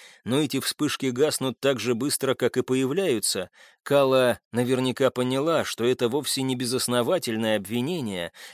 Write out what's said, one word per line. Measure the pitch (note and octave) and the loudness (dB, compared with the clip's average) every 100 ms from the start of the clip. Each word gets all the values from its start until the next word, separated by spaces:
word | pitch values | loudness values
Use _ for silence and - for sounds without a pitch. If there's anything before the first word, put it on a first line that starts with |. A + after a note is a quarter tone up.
| - - | -20 -14
но | G2+ C3+ | -4 -2
эти | D#3 C3+ | 0 -2
вспышки | - - D3 - C3+ | -4 -2 -2 -2 -2
гаснут | A#2+ D3 - C3 A#2 | 0 0 0 -4 -2
так | C3+ B2+ | 0 0
же | A2+ | 0
быстро, | A#2 C#3 - C3+ | 0 0 -2 0
как | B2 B2 C3 | 2 0 0
и | |
появляются. | B2 C3 C3 E3 F#3+ A2+ - G2+ F2+ _ - _ | 0 2 0 0 0 0 0 -4 -6 _ -20 _
Кала | - C#3 C3+ C3 B2 G#2+ _ | 0 4 4 4 4 0 _
наверняка | A2+ B2 B2+ B2+ A#2+ C3 | -2 0 2 0 2 2
поняла, | B2 B2+ C3+ D#3 D#3 | 2 0 0 0 0
что | G2+ - | -2 -2
это | A#2+ B2 A#2+ | 0 2 0
вовсе | C#3 C3 C#3 | 0 -2 -2
не | C3 B2+ | -2 -2
безосновательное | B2 B2 - B2 A#2+ F3+ - A2 A2+ G#2+ | -2 -2 0 0 2 0 -2 -2 0 0
обвинение, | F#2+ A#2+ C3 F3 A#2 F#2 E2+ - - | -2 -4 -4 -4 -6 -6 -8 -10 -18